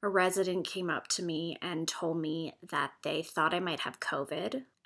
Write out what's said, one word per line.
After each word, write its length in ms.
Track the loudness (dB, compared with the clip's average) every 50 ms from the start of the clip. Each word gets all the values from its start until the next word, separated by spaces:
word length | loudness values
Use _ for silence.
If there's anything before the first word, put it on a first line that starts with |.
a 60 | 4 6
resident 560 | 8 8 8 8 6 4 2 2 2 0 -2
came 240 | -2 -4 -4 -2 -2
up 180 | -2 -2 -2 -2
to 140 | -2 -2
me 340 | -2 -2 -2 -2 -2 -4 -4 -6
and 260 | -6 -4 -2 -2 -2 -4
told 300 | -4 -2 -2 -2 0 0
me 340 | -2 -2 -2 -4 -4 -6 -10 _
that 300 | -10 -4 -2 -2 -2 -2 -4 _
they 200 | -6 -4 -4 -4
thought 320 | -4 -2 0 2 2 2 2
I 60 | 0
might 200 | 0 -2 -2 -4
have 200 | -4 -6 -8 -6
covid, 640 | -6 -4 -4 -4 -4 -4 -4 -4 -4 -4 -4 -6 -8 -10 _ _ -2